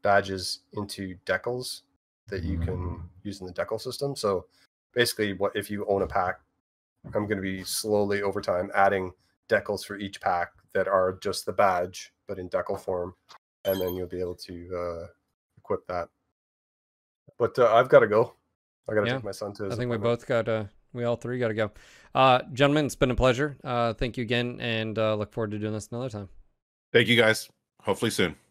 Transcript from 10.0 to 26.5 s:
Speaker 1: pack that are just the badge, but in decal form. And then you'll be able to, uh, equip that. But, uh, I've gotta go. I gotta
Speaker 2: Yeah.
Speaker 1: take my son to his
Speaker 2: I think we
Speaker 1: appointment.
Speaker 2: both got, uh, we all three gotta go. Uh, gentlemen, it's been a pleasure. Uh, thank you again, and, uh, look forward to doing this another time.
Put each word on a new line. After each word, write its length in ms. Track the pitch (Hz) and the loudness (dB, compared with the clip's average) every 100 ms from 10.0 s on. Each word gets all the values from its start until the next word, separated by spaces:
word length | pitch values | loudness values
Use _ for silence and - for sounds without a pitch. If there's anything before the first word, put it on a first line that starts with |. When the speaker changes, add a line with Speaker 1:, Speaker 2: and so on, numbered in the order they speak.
| 98 101 | -8 -4
Speaker 1:
pack 320 | 101 87 87 _ _ | -2 0 -2 _ _
that 140 | 98 95 | -2 2
are 260 | 98 92 | 4 2
just 320 | 95 101 90 - | 0 -6 -6 -6
the 80 | |
badge, 600 | 98 104 90 92 95 - _ - | 2 4 4 -2 -8 -18 _ -12
but 100 | 95 | -10
in 120 | 90 | -6
decal 300 | 92 - 95 | -4 -4 -6
form. 360 | - 92 87 - _ - _ _ | -4 -4 -6 -10 _ -20 _ _
And 160 | 95 95 | -2 0
then 160 | 92 92 | 0 -4
you'll 120 | 87 | -6
be 120 | 90 | -6
able 160 | 90 90 | -6 -8
to, 400 | - 87 87 90 | -14 -16 -10 -6
uh, 320 | 87 85 80 _ _ _ _ _ | -6 -8 -12 _ _ _ _ _
equip 280 | - 98 _ | -4 -4 _
that. 240 | 90 85 _ _ _ _ _ _ _ _ _ _ _ _ _ | -6 -6 _ _ _ _ _ _ _ _ _ _ _ _ _
But, 200 | 117 - | -2 4
uh, 120 | 120 | 6
I've 140 | 113 131 | 6 8
gotta 200 | 143 113 | 6 8
go. 260 | 104 120 _ _ _ _ _ - | 4 2 _ _ _ _ _ -2
I 60 | 107 | 0
gotta 120 | 104 | 0
Speaker 2:
Yeah. 60 | 131 | -2
Speaker 1:
take 60 | |
my 80 | 104 | -6
son 220 | 98 101 | -10 -10
to 120 | 101 101 | -8 -6
his 80 | |
Speaker 2:
I 40 | 101 | -4
think 120 | 123 | -2
we 40 | 117 | -2
Speaker 1:
appointment. 240 | 113 120 | 0 -2
Speaker 2:
both 60 | - | 0
got, 220 | 120 113 | -2 0
uh, 160 | 110 104 _ _ | -2 -4 _ _
we 120 | 123 | -6
all 120 | 120 117 | -2 -2
three 220 | 117 127 | -4 -2
gotta 160 | 120 | -2
go. 180 | 110 107 - - - - - | 0 -2 -4 -20 -20 -4 4
Uh, 260 | 131 123 - | 6 6 2
gentlemen, 360 | 120 139 147 139 | 2 4 4 0
it's 80 | - | 0
been 160 | 131 | 0
a 40 | 120 | 4
pleasure. 420 | 127 120 147 139 | 4 4 0 -4
Uh, 300 | 143 123 117 | -4 0 0
thank 240 | 107 127 107 | 0 -4 -4
you 60 | |
again, 360 | 113 120 123 113 | -2 0 0 -4
and, 380 | 117 113 110 107 | -4 -2 -2 0
uh, 160 | 110 107 | 0 0
look 160 | 104 | -4
forward 200 | - 107 | -4 -4
to 80 | 104 | -4
doing 140 | 107 | -4
this 160 | 107 - | -6 -8
another 180 | 120 131 | -8 -8
time. 200 | 107 98 - - | -8 -12 -18 -20